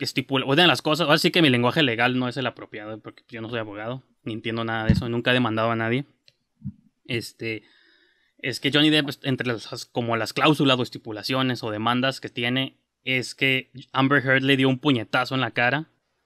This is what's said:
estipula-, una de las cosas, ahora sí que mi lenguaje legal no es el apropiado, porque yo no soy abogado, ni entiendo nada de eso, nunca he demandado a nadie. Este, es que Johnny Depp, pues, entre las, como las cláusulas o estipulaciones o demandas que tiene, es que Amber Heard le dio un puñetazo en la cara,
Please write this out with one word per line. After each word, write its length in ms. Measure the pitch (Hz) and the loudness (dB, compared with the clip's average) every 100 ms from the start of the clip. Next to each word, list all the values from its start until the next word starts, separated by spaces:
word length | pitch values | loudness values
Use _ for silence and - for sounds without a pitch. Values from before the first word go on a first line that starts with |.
estipula-, 440 | 135 - 131 135 127 | -6 -6 -2 -2 2
una 180 | 143 | 4
de 60 | 175 | 6
las 140 | 127 | 4
cosas, 240 | - 156 156 | 2 0 4
ahora 120 | 156 | 4
sí 120 | 175 | 4
que 120 | 180 | 4
mi 80 | 156 | 4
lenguaje 320 | 123 120 139 | 4 2 2
legal 360 | 139 113 120 127 | 0 2 0 0
no 100 | 123 | -2
es 80 | 120 | -4
el 100 | 127 | -6
apropiado, 520 | - 98 107 107 110 | -6 -12 -14 -12 -12
porque 220 | 110 - _ | -14 -20 _
yo 120 | 117 | -12
no 80 | 113 | -8
soy 120 | 120 | -8
abogado, 420 | 107 101 110 131 - _ - | -8 -8 -8 -10 -12 _ -10
ni 80 | |
entiendo 320 | 113 120 113 113 | -8 -6 -4 -4
nada 220 | 113 110 | -2 0
de 60 | - | 0
eso, 140 | 120 | 0
nunca 220 | 117 120 | -2 2
he 40 | 127 | 2
demandado 360 | 120 110 113 | 2 2 0
a 60 | 113 | 0
nadie. 280 | 113 123 143 _ _ _ _ _ - - _ _ - | 0 -2 -4 _ _ _ _ _ -14 -14 _ _ -8
Este, 580 | 120 - - 117 110 - _ _ _ _ _ _ _ | -8 -8 -10 -8 -8 -12 _ _ _ _ _ _ _
es 200 | 139 113 | -8 -4
que 140 | 139 | 0
Johnny 180 | 143 151 | 2 4
Depp, 140 | 151 147 | 2 0
pues, 160 | - | -6
entre 240 | 143 127 123 | -4 -2 -2
las, 380 | 113 - 123 - | -4 -8 -14 -8
como 300 | - 117 113 | -6 -2 -2
las 160 | 107 | -2
cláusulas 460 | - 139 151 139 127 | 0 2 4 4 2
o 40 | |
estipulaciones 800 | 120 - - 104 - 131 131 117 | -2 -8 -12 -10 -4 -2 0 -2
o 80 | 117 | -4
demandas 500 | 104 113 123 135 131 | -2 0 0 0 -2
que 80 | 104 | -8
tiene, 480 | - 120 127 131 - _ _ - | -6 -2 -2 -4 -8 _ _ -4
es 320 | 131 117 - | -4 -4 -2
que 340 | 135 131 127 127 - | 0 0 -2 -14 -4
Amber 320 | 131 135 143 127 | 2 4 4 4
Heard 160 | 131 | 2
le 140 | 131 135 | 4 4
dio 120 | 135 | 4
un 100 | 131 | 2
puñetazo 560 | 147 127 107 135 127 131 | 2 0 0 -2 0 -2
en 40 | |
la 100 | 123 | -2
cara, 360 | 117 120 135 160 _ _ _ | 0 0 0 -4 _ _ _